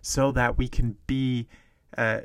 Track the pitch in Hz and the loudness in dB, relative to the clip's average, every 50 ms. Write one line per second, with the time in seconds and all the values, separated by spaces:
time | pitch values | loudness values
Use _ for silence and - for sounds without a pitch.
0 | - - - 135 135 139 127 127 123 120 - - 127 127 - - 123 117 104 - | -10 -4 0 2 2 2 2 2 2 2 2 0 0 0 0 0 0 0 -2 -4
1 | - - 131 135 135 127 123 120 117 - - - _ _ _ _ _ _ - - | -6 -4 -2 0 0 0 0 -2 -4 -6 -12 -20 _ _ _ _ _ _ -4 -2
2 | 117 110 110 113 | 0 0 0 -2